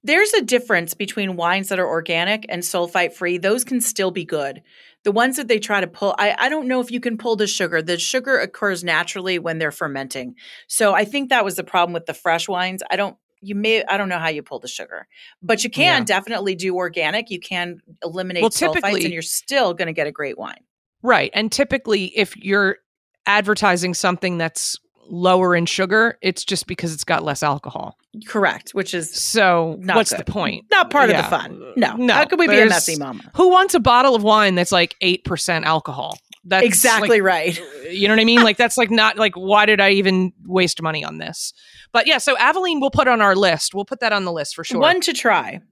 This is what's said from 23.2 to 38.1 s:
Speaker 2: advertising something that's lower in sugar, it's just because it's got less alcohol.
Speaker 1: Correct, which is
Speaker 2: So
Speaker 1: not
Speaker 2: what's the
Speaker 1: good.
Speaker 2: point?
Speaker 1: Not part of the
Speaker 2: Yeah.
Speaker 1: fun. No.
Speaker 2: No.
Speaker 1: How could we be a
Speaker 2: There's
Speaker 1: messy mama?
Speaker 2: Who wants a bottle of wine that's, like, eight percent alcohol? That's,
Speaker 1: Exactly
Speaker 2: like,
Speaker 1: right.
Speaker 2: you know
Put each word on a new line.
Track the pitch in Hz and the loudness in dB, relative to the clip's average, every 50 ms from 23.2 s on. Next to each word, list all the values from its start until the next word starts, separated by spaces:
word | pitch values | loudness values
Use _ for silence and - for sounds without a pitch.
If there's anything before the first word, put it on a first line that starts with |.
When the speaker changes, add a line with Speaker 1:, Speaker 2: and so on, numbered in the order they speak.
| _ | _
Speaker 2:
advertising | - 202 208 208 196 208 202 214 202 180 175 175 180 175 | 0 2 2 2 0 0 2 4 2 2 2 0 -4 -4
something | - - 190 180 175 - 185 180 170 | 0 0 0 0 0 -4 -4 -2 -2
that's | 165 165 _ - - - - - _ _ _ _ _ - | -4 -4 _ -6 -6 -6 -8 -8 _ _ _ _ _ -12
lower | 165 175 180 185 185 185 185 180 175 | -8 0 2 4 4 6 4 4 4
in | 170 170 | 2 2
sugar, | 170 - - 190 180 190 220 226 233 - _ | 0 -2 -2 -2 2 2 2 2 2 0 _
it's | - 185 180 - - | -4 -4 -4 -4 -6
just | - 196 180 - - | -6 -6 -6 -6 -8
because | 175 - - 170 160 | -10 -8 -6 -8 -6
it's | 147 - | -8 -4
got | - 170 - 160 | -2 -2 -2 0
less | 156 139 - - | -4 -4 -2 -2
alcohol. | 151 139 147 - - - - - 208 - _ _ _ _ 220 214 - | -2 -2 -4 -6 -12 -12 -10 -12 -12 -14 _ _ _ _ -20 -18 -6
Speaker 1:
Correct, | - 220 196 175 - - - - | -2 0 2 2 0 -2 -8 -8
which | - 196 185 - - | -6 -6 -4 -4 -4
is | 175 160 151 - | -6 -8 -6 -8
Speaker 2:
So | - - - - 226 208 185 175 170 165 165 156 - | -6 -6 -2 0 2 4 4 4 4 2 -2 -4 -6
Speaker 1:
not | 185 185 180 196 | -4 0 2 2
Speaker 2:
what's | 220 - | 2 2
the | - - | -2 -6
Speaker 1:
good. | - - | -6 -6
Speaker 2:
point? | - 208 170 135 - - - _ | -6 -4 -4 -4 -4 -6 -2 _
Speaker 1:
Not | - 392 349 339 | 2 2 2 2
part | - 285 277 226 | 4 4 4 4
of | 190 | 4
the | 151 - | 2 2
Speaker 2:
Yeah. | - | 0
Speaker 1:
fun. | - 143 - - - - - 254 - | -2 -2 -2 -6 -12 -16 -16 -8 -2
No. | 254 220 - 220 | 0 0 0 0
Speaker 2:
No. | 226 247 247 - | 0 0 2 4
Speaker 1:
How | - 294 | 4 4
could | - - 349 | 2 2 2
we | 349 320 | 2 4
be | 208 | 6
a | 208 | 6
Speaker 2:
There's | 214 214 | 6 6
Speaker 1:
messy | 185 170 - - 160 151 | 4 2 2 -2 -4 -4
mama? | 143 135 123 107 - - _ | -6 -8 -10 -14 -16 -14 _
Speaker 2:
Who | - 370 370 | 4 6 6
wants | 370 370 381 392 - | 8 6 4 4 2
a | 339 | 2
bottle | 214 262 240 247 254 277 247 | 4 4 4 6 6 4 4
of | 226 208 | 4 4
wine | 214 214 214 214 196 185 | 4 4 6 4 4 4
that's, | 180 175 - | 2 0 2
like, | 202 180 170 175 - _ | 2 2 2 0 -2 _
eight | - 185 180 - _ | 0 0 0 -2 _
percent | - 185 151 - - 175 160 - | -6 -6 -4 -2 -2 -2 -2 0
alcohol? | 151 160 156 - - 131 135 131 156 - - _ _ - _ _ | 0 0 0 -2 -6 -10 -8 -8 -8 -10 -12 _ _ -20 _ _
That's, | 175 185 190 190 | 0 2 4 4
Speaker 1:
Exactly | 240 190 202 - 247 226 220 208 202 233 214 | 4 4 4 4 4 4 4 4 4 2 4
Speaker 2:
like, | 196 | 4
Speaker 1:
right. | 190 180 165 156 170 165 165 - - - - 131 156 | 2 2 2 0 -2 -4 -6 -10 -14 -18 -16 -14 -10
Speaker 2:
you | 175 190 196 | -4 0 2
know | 202 | 4